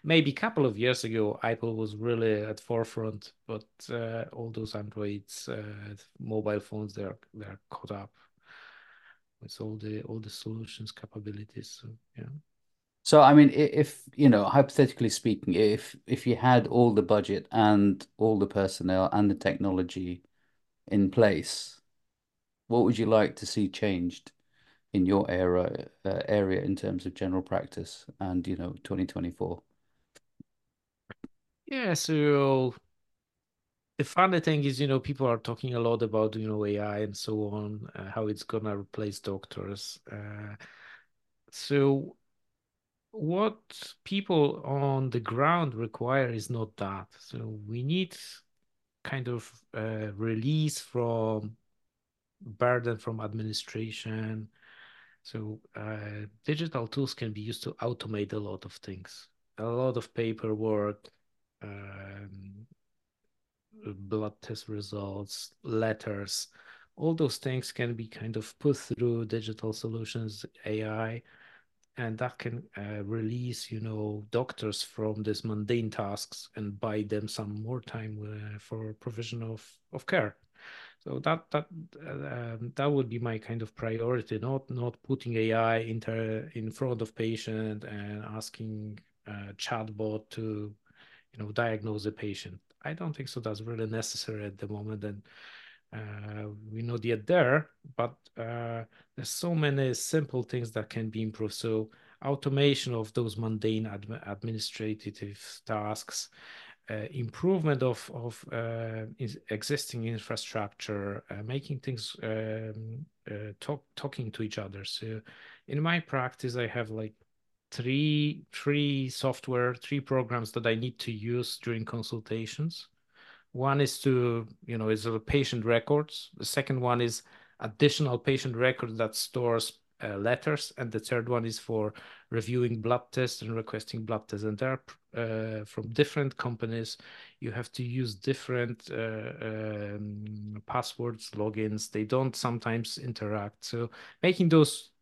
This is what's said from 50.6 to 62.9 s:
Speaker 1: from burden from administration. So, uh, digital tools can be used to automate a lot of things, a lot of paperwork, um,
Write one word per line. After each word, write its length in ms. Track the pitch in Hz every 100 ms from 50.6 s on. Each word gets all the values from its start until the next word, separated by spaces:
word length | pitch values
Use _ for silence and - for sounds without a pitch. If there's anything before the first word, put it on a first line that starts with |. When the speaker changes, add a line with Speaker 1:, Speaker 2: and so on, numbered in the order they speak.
| 151 -
Speaker 1:
from 800 | - 123 117 113 110 110 107 110 _ _ _ _ _ _ _ _
burden 560 | 120 104 123 123 120 110
from 240 | - 110
administration. 1300 | 107 110 107 104 - 110 110 107 110 110 110 110 107 _ - - - - - _
So, 360 | - 110 107 110 _ 107
uh, 520 | 107 107 104 104 104 - -
digital 420 | 151 165 131 117
tools 280 | 143 131 -
can 160 | 113
be 100 | 104
used 220 | 107 120
to 80 | - -
automate 520 | 117 120 110 107 101
a 40 | 107
lot 280 | 101 95 92
of 80 |
things, 540 | - - 95 95 - - _ _ -
a 60 |
lot 340 | 117 117 131 120
of 160 | -
paperwork, 960 | - 113 110 113 107 110 104 104 104 - _ _ _ _ _
um, 1040 | 104 101 101 98 98 101 101 98 98 101 117 _ _